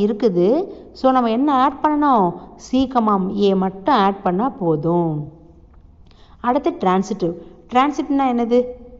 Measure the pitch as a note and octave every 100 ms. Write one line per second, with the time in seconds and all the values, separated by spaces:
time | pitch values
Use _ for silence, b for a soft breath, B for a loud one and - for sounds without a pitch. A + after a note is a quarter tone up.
0 | G#3 A#3 A#3+ F3 F3+ C#4+ G4 B B -
1 | C4 B3+ A#3 A3+ D4 C4+ C4+ C4+ D#4 D4
2 | D4 A#3+ F3 - B B - C4 C4 B3+
3 | A3 G3 F#3 G#3 G3+ F#3+ F#3+ F#3 - B3+
4 | G3 G3 F#3 F3+ B3+ - E3+ D#3 D#3+ F3
5 | E3 D3+ D3 - - - - - - -
6 | - b b b A#3 C4+ C#4 - F#3 F#3
7 | G3 G3+ E3+ F3 B B B B3 C#4+ C#4+
8 | C#4+ C#4 C4+ A#3+ A#3 A#3+ - - - -